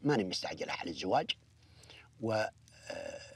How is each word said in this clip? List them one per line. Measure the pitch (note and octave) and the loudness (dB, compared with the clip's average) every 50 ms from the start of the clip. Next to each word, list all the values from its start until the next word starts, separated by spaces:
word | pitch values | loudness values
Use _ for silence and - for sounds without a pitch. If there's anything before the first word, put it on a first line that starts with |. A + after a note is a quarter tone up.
ماني | - C#3+ D3 A2+ G2 | 2 4 4 4 4
مستعجلة | F2+ E2+ - - - E2+ - - - - | 2 0 -2 -4 -4 -4 -4 -4 -4 -4
على | - - F2 | -6 -4 -6
الزواج، | E2 - F#2 F#2 A2+ C#3+ E3 - - - - - - - - - - - - - - - - - _ - | -6 -4 0 2 4 2 4 2 -2 -4 -4 -20 -20 -20 -20 -20 -20 -20 -20 -20 -20 -20 -20 -20 _ -4
و-، | A2+ A2+ | 0 2
آه، | A2 G#2+ A2 - - - - - - - - - - - G1+ - - - - - - | 2 4 2 0 -2 -8 -20 -20 -20 -18 -10 -8 -8 -6 -6 -8 -8 -10 -14 -16 -18